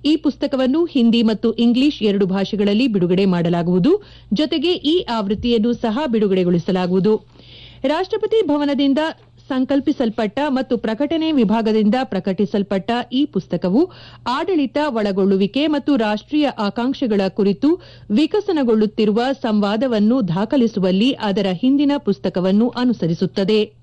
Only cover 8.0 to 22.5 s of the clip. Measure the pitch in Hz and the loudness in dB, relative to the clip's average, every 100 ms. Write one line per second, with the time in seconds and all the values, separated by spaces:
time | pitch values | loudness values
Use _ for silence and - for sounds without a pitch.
8 | 381 427 415 440 349 294 294 269 277 269 | -2 -4 0 0 2 0 0 0 2 0
9 | 311 - - - - 262 262 277 277 277 | -2 -6 -20 -20 -8 -4 0 0 0 -2
10 | 233 214 214 269 294 262 262 247 220 220 | -2 -2 -4 -2 -2 -2 -2 -4 -4 -4
11 | 294 330 320 294 202 226 220 220 214 247 | -2 -2 0 0 2 0 0 2 2 0
12 | 262 196 196 185 202 208 202 196 - 240 | -2 -4 -4 -2 -2 -2 -2 -4 -2 -6
13 | 240 254 294 196 - 175 185 208 359 - | -4 -2 -2 -4 -4 -4 0 0 0 -4
14 | - - - 254 359 349 269 294 302 226 | -20 -12 -6 -4 0 0 0 -2 -2 -2
15 | 208 196 196 196 196 262 311 285 - 277 | -2 0 2 2 0 0 0 -2 0 0
16 | 214 214 - 302 285 - 202 240 240 269 | 0 -4 -4 -2 0 -2 -4 -2 -4 -2
17 | 247 202 190 - 202 196 285 359 - - | -2 0 0 0 0 2 0 0 -4 -20
18 | - 208 311 415 403 320 247 220 214 226 | -2 0 2 0 -2 -2 2 2 2 0
19 | 214 214 240 180 226 214 202 220 269 220 | 0 0 -2 -4 -2 0 0 0 0 2
20 | 208 262 190 165 208 294 226 202 185 185 | 2 2 0 -2 0 2 2 0 0 2
21 | 240 - 214 196 196 175 254 277 285 285 | 0 0 -2 -2 -2 0 0 2 2 0
22 | 202 196 190 180 185 | -2 -2 -2 -2 2